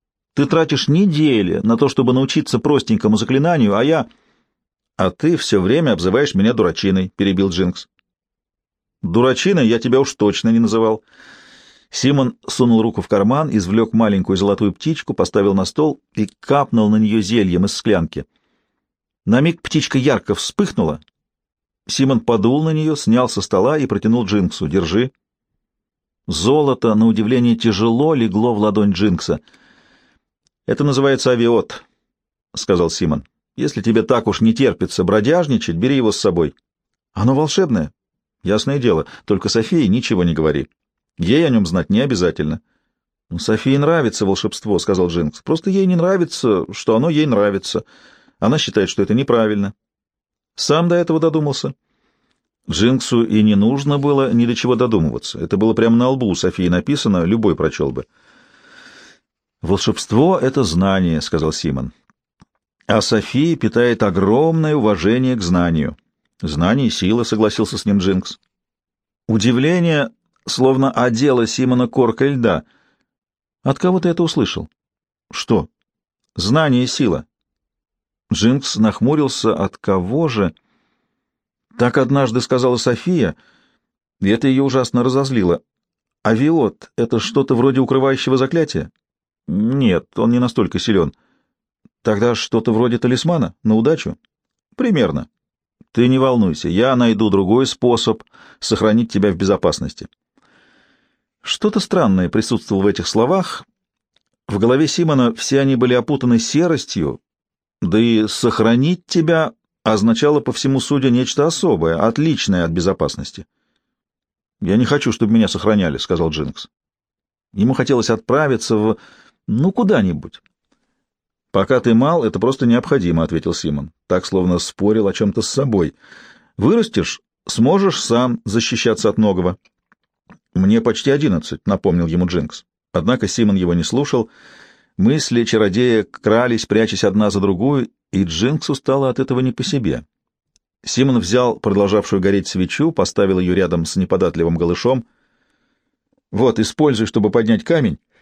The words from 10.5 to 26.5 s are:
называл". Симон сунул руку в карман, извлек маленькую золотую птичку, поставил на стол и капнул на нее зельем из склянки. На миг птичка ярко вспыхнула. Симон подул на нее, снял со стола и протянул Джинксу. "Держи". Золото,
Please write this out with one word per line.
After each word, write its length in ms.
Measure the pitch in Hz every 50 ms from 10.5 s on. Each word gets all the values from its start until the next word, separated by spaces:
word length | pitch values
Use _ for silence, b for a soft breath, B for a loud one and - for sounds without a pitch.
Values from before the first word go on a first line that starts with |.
| 113 117
называл". 460 | 117 104 104 113 113 110 110 107 _ B B B B B B B B B B B B B B B B B
Симон 460 | B - - 131 143 139 131 123 - _ _ -
сунул 340 | - - 127 120 117 110 110
руку 180 | 117 - -
в 60 | 90
карман, 420 | - - 101 98 107 131 143 156 147 -
извлек 360 | 107 90 87 98 113 113 - -
маленькую 440 | 113 117 107 101 95 87 - 98
золотую 360 | 90 98 101 101 95 107 101 90
птичку, 420 | - - 156 165 - - - 139
поставил 400 | - 92 - - 107 98 101 95
на 100 | 98 92
стол 360 | - - - 151 156 135 - _ _ -
и 140 | - 107 95 - _
капнул 500 | - - 139 143 139 - - 117 107 104
на 60 | 107
нее 240 | 107 110 107 104 113
зельем 440 | 101 90 113 117 101 92 87 87 95
из 100 | 101 -
склянки. 480 | - - 117 104 90 82 78 - - 71 _ _ _ _ _ _ _ _ _ _ _ _ _ _ _ _ _ _ _ -
На 160 | - 107 127
миг 220 | 143 165 165 - -
птичка 360 | - - 156 120 - - 135
ярко 360 | 127 147 131 101 - - 101
вспыхнула. 680 | - - - - - 208 - - - 95 78 73 76 _ _ _ _ _ _ _ _ _ _ _ _ _ _ _ _ _
Симон 340 | - - - 135 131 135 117
подул 440 | 113 - 120 110 95 113 127 147 156
на 80 | 160 156
нее, 240 | 156 156 156 156
снял 320 | 143 - - 113 123 127 120
со 140 | - - -
стола 360 | - - 95 98 127 156 151
и 80 | 139
протянул 380 | - - 101 - 110 117 123 117
Джинксу. 420 | 95 101 104 95 85 - - 87 76
"Держи". 440 | 76 95 87 78 82 107 123 135 - _ _ _ _ _ _ _ _ _ _ _ _ _ _ _ _ _ _ _ _ _ _
Золото, 680 | - 92 78 87 113